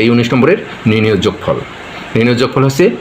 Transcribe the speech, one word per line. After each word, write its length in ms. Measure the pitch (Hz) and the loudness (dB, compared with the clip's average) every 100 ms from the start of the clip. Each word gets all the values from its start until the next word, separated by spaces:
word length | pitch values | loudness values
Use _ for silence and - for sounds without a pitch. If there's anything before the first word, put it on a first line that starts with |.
এই 60 | 113 | 4
উনিশ 180 | 120 117 | 2 2
নম্বরের 280 | 131 147 214 - - 113 | 2 2 2 -4 -4 0
নির্ণয় 320 | 110 110 98 98 | 2 2 2 0
যোগফল। 320 | 92 - 62 - - - - - | -2 -4 -4 -6 -16 -16 -16 -4
নির্ণয় 260 | 117 120 120 | 0 0 2
যোগফল 220 | 131 135 | 0 0
হচ্ছে 200 | 135 135 185 233 | 0 2 0 0